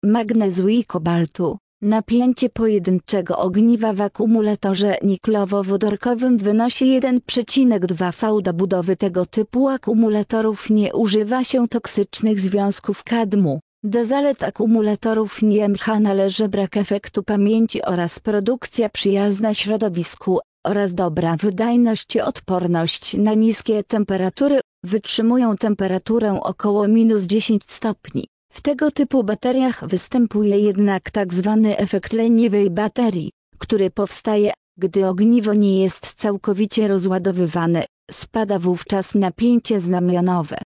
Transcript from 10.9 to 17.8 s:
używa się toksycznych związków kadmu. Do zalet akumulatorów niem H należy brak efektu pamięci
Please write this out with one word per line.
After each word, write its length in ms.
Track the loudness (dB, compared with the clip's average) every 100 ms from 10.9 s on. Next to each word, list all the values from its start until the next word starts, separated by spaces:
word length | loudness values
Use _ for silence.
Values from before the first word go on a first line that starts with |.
używa 500 | 0 0 2 0 -2
się 240 | 0 0 0
toksycznych 720 | -2 -4 -4 -4 -2 0 0
związków 640 | 0 0 0 -2 -6 -8
kadmu. 560 | -4 -2 0 2 0 0 _ _
Do 220 | -4 -2 0
zalet 380 | 0 0 0
akumulatorów 1000 | -6 -2 2 2 2 0 -2 -2 -2 0
niem 340 | 2 2 2 -2
H 240 | -2 0
należy 500 | 2 2 0 0 -2
brak 280 | -2 -2 -2
efektu 460 | -2 -4 -4 -8
pamięci 580 | -2 0 2 2 0 -2